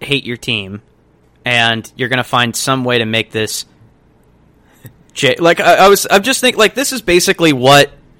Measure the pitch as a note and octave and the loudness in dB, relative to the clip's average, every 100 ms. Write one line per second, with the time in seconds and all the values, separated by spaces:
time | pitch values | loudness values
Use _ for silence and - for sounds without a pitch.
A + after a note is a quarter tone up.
0 | - C#3 A2 A#2+ - A2 F#2+ G#2 _ _ | -6 -6 -6 -10 -6 -8 -8 -14 _ _
1 | _ _ _ _ B2 A#2+ A#2 A2+ - - | _ _ _ _ -2 0 0 -2 -8 -8
2 | B2 B2+ - B2 A#2+ - - C3 B2 B2 | -4 -4 -2 -2 -2 -4 -4 -2 -2 -2
3 | A2 A2 G#2+ A2 G#2+ - - _ _ _ | -2 -4 -4 -6 -6 -8 -14 _ _ _
4 | _ _ _ _ _ _ _ _ - _ | _ _ _ _ _ _ _ _ -20 _
5 | _ - C3+ - E3+ E3+ - C#3+ G3 G3+ | _ -4 -2 0 0 2 2 4 6 4
6 | - G3+ G#3+ C4 B3+ G3 G#3 B3 C#4 B3+ | 2 0 0 -2 -2 0 0 0 -6 -6
7 | - F3 E3+ E3 E3 C3 B2+ C#3+ - - | 0 0 0 0 0 2 4 4 4 -4
8 | _ | _